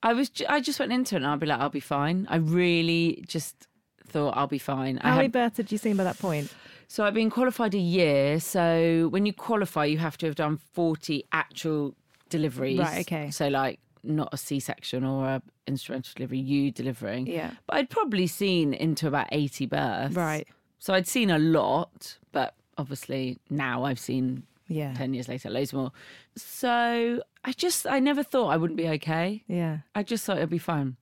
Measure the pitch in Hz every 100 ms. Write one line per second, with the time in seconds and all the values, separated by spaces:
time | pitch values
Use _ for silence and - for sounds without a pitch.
0 | 233 233 269 - - 294 269 285 254 247
1 | 254 190 143 143 151 135 139 143 - 143
2 | 143 180 196 165 156 170 180 170 165 170
3 | 165 - - 165 147 - - _ _ _
4 | - 156 147 120 139 139 - 135 131 131
5 | - 262 262 247 240 226 208 208 226 202
6 | 185 - 196 151 147 - - - - -
7 | 208 214 220 226 254 226 226 202 175 180
8 | 165 143 139 151 165 190 170 165 165 165
9 | 165 185 208 196 - 220 190 - 147 156
10 | 165 - 165 143 151 156 - - 165 156
11 | - 147 - 160 - - 165 151 143 -
12 | _ _ _ 165 151 123 135 - - -
13 | 175 165 147 143 147 135 135 - _ _
14 | 120 151 147 139 - 139 - - - 127
15 | 131 135 131 135 - _ - 135 - 131
16 | 123 - 127 131 131 143 139 - 127 120
17 | 110 113 127 170 - - - - 269 -
18 | 349 208 180 - 202 180 151 135 160 151
19 | 160 139 - 147 143 - 131 147 139 92
20 | 135 180 165 151 - _ _ _ - 190
21 | 180 262 220 160 156 160 - 143 170 -
22 | - - _ 151 127 - _ - 135 139
23 | - 135 131 127 _ - 135 120 135 123
24 | - 127 127 127 - _ _ 156 143 127
25 | 131 131 123 127 101 113 139 139 131 -
26 | - - - - - - 247 240 240 233
27 | 233 240 - _ - 262 349 - - 277
28 | 269 285 285 262 214 160 165 160 165 156
29 | 160 160 175 214 _ 180 165 156 - -
30 | 202 226 - 185 160 170 - 160 135 127